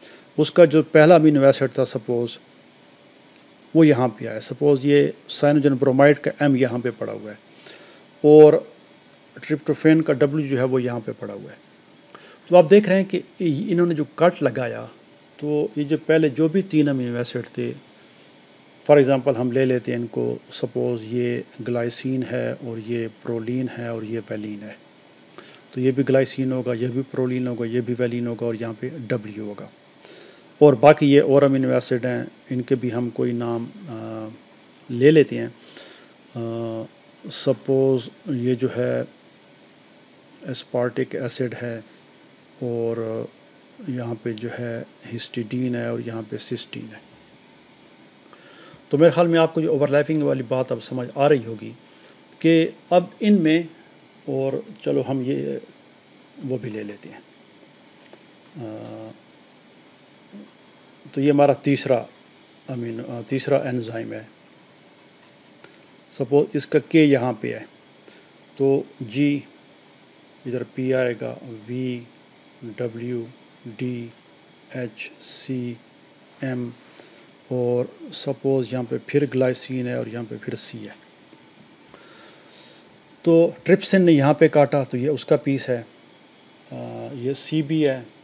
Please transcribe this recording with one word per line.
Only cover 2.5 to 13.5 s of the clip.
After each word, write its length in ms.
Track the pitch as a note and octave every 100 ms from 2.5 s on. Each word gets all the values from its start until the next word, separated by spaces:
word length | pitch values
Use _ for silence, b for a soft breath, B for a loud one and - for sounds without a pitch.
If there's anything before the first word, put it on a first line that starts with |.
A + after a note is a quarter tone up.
| _ _ _ _ _ _ _ _ - _ _ _ D#3
वो 80 |
यहाँ 240 | D#3 C3 B2+
पे 180 | A2 A#2
आया। 140 | A2
Suppose 460 | - B2+ D3 C#3 C#3
ये 280 | C#3+ C#3+ - -
cyanogen 480 | - D3 D3 C#3+ C3
bromide 400 | C3+ C3 C#3+ D3 -
का 180 | - D3
एम 120 | C3
यहाँ 220 | B2+ A#2+
पे 120 | A#2+
पड़ा 220 | A2+ G#2+
हुआ 180 | G#2 G#2+
है 80 | G#2 _ B B B B B B _ D3
और 480 | D3+ D3+ D3 - - _ _ _ _ _ -
tryptophan 680 | - D3+ - C#3+ D#3+ D#3
का 100 | D#3
डब्ल्यू 340 | C#3 C#3+ D3+ C#3
जो 100 | C3+
है 60 |
वो 160 | C3 C3
यहाँ 200 | B2 A#2+
पे 120 | A2
पड़ा 220 | A2+ G#2
हुआ 180 | G2+ G2
है। 60 | - _ _ _ - - B B B -
तो 60 | F3
आप 100 | D#3+
देख 240 | G3+ G#3
रहे 80 | F#3+
हैं 100 | F#3+
कि 160 | F#3 - -
इ-, 280 | F3